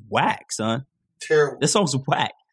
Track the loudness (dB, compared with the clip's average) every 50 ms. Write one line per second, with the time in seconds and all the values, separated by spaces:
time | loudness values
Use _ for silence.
0 | -10 -4 -2 0 0 0 -2 -4 -8 -10 -8 -4 -2 -2 -2 -4 -6 -10 _ _
1 | _ _ _ _ -4 0 2 2 2 2 0 -2 -2 0 2 2 2 0 0 -4
2 | -2 -2 -2 0 0 -2 -4 _ _ _